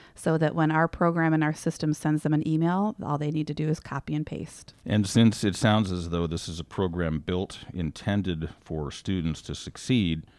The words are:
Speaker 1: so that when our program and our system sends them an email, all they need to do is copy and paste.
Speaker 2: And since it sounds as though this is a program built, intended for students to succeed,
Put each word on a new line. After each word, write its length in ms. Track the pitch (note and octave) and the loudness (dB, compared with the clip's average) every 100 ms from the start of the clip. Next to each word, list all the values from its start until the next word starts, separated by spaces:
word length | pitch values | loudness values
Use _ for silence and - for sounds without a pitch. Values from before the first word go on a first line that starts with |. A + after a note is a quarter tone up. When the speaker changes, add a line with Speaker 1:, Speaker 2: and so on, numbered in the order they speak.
| - | -20
Speaker 1:
so 240 | - E3+ D#3+ | -4 0 2
that 160 | D#3 | 2
when 160 | E3 D#3 | 2 2
our 180 | D#3 E3 | 4 2
program 460 | - E3+ E3+ D#3+ | 2 2 4 4
and 100 | D#3 | 4
our 100 | D3+ | 2
system 380 | D#3 E3 - D#3 | 0 -4 -2 -2
sends 300 | D3+ D3+ D3+ | 0 0 2
them 120 | D3+ | 2
an 140 | D#3 D#3+ | 2 2
email, 480 | D#3 E3 F#3 G#3+ - | 2 2 2 0 -2
all 140 | - D3 | -4 -2
they 140 | D3+ | -2
need 160 | D#3+ D3+ | -2 -4
to 60 | D3 | -2
do 120 | D#3 | -2
is 120 | D3+ | -2
copy 340 | - C#3 - | -4 -8 -4
and 140 | D3+ D3+ | -4 -4
paste. 480 | - D#3 - - - - | -8 -10 -16 -20 -10 0
Speaker 2:
And 220 | G#2+ F#2+ | 2 4
since 360 | A#2+ A2+ G#2+ | 6 6 6
it 120 | G#2 F2+ | 0 2
sounds 360 | A2 G#2+ F#2+ | 2 2 2
as 180 | F2+ E2+ | -2 -2
though 180 | E2+ E2+ | 0 0
this 200 | E2 - | -2 -6
is 120 | E2 | -10
a 40 | |
program 540 | - - F#2 E2+ E2 D#2 | -8 -2 -2 0 -2 -2
built, 480 | E2+ F2+ F#2+ - - | -2 -4 -4 -10 -10
intended 760 | F2+ D#2+ - - G2+ F#2 E2 D#2 - | -6 -6 -4 -2 0 0 -2 -6 -10
for 300 | - D#2+ C#2+ | -8 -6 -6
students 500 | - - F#2+ D#2+ D2+ | -6 -4 -2 -2 -4
to 140 | - D2+ | -8 -10
succeed, 680 | - - - B2+ F2 D#2+ - | -10 -8 0 2 2 -2 -6